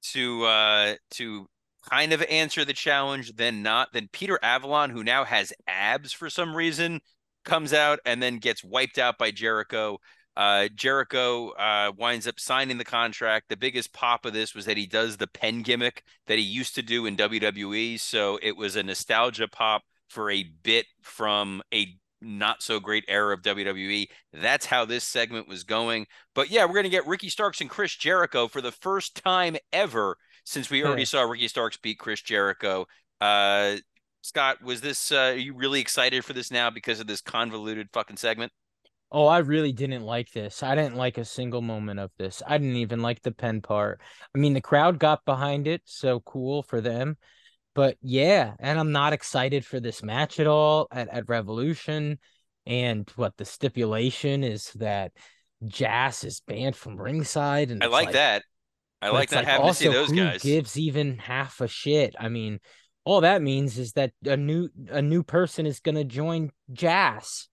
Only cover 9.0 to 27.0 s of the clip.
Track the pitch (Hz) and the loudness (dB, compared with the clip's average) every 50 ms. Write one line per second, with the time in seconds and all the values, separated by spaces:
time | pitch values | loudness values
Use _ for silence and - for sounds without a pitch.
9 | 127 123 117 _ 120 110 107 101 110 113 113 107 107 _ - 113 110 107 104 98 | 0 0 2 _ -2 -2 -2 -2 -2 -2 0 0 -2 _ -4 -4 -4 -4 -4 -8
10 | _ - - _ _ _ _ - 101 101 101 101 101 104 104 104 - 135 135 139 | _ -20 -20 _ _ _ _ 0 4 4 6 4 4 2 -2 -2 -2 0 2 0
11 | 131 - - 131 127 123 123 120 120 107 - - 101 107 104 104 104 104 98 98 | 0 0 0 0 2 2 0 -2 -4 -8 -6 -2 0 2 2 2 2 0 -2 -2
12 | 113 117 120 117 104 117 117 - - - 131 131 135 131 131 120 120 - - 120 | -2 -2 -2 -2 -4 -6 -8 -8 -4 -2 0 0 0 0 -4 -6 -6 -4 0 0
13 | 117 113 107 - 120 113 110 110 - _ 110 95 113 131 123 127 113 - _ - | 0 0 -2 -2 0 0 0 0 0 _ -8 -2 -2 -2 -2 -2 -6 -6 _ -4
14 | - 120 120 117 - 123 104 110 110 - - 110 101 101 107 104 104 95 - 110 | 0 0 0 0 -2 -6 -4 -4 -4 -4 -6 -12 -4 -4 -2 -2 -4 -2 0 0
15 | 113 113 110 98 104 - _ - - 110 113 117 113 110 123 120 120 123 - - | 0 0 -2 -4 -6 -8 _ -4 -4 -2 -2 -2 -2 -2 -2 0 0 -2 -4 -6
16 | _ _ - _ _ - 107 107 110 98 101 123 127 - - - 120 113 117 120 | _ _ -20 _ _ -2 0 0 0 -2 -4 -6 -6 -6 -6 -8 -6 -2 -2 -2
17 | 117 107 101 92 107 104 110 107 101 107 98 101 101 98 101 107 113 117 117 110 | -2 -2 0 0 0 0 0 0 -2 -2 -2 -2 -6 -6 -4 -4 -4 -4 -4 -6
18 | - - - 113 104 101 98 104 - 110 104 - 107 101 90 107 98 95 95 - | -8 -2 0 0 2 2 0 -2 -2 -4 -4 -2 -6 -4 -2 -4 -4 -4 -6 -8
19 | - - 113 110 117 123 117 104 113 104 - - 117 110 107 107 _ _ _ _ | -2 0 2 2 2 2 0 -4 -6 -6 -4 -2 0 0 0 0 _ _ _ _
20 | _ _ - 120 110 104 101 98 98 82 78 80 85 110 113 117 107 _ _ _ | _ _ -10 -6 -4 -2 -2 -2 -4 -6 -12 _ _ 2 2 2 2 _ _ _
21 | _ - - - 113 107 104 104 104 98 98 95 - _ - 110 104 95 90 92 | _ -20 -10 -4 0 0 2 2 0 -2 -4 -10 -10 _ -2 -2 -2 -2 -6 -20
22 | _ _ _ _ - 113 104 101 104 107 117 - - - 113 107 95 107 107 110 | _ _ _ _ -16 -14 -8 -4 -2 -2 -2 -2 -4 -4 -4 -4 -2 -2 -2 -2
23 | 107 - 101 101 104 104 101 92 87 110 104 101 98 98 98 95 95 98 101 104 | -2 0 0 2 2 2 0 -2 -2 -2 -2 -2 -2 -4 -4 -4 -4 -4 -2 -4
24 | 101 - - - _ _ - 76 82 113 135 147 - - - 127 117 110 120 123 | -4 -6 -10 -20 _ _ -14 -2 0 2 2 2 0 0 0 0 0 0 -2 -4
25 | - - - 127 117 113 117 113 110 69 95 90 87 92 110 110 117 117 117 113 | -4 -4 -2 -2 -2 -2 -4 -10 -10 -10 -14 -14 -6 -4 -2 -2 0 -2 -2 -4
26 | 107 _ - - - _ _ - 135 147 190 226 202 170 180 202 202 190 180 185 | -6 _ -16 -20 -20 _ _ -2 -2 2 4 4 4 4 4 2 0 2 0 0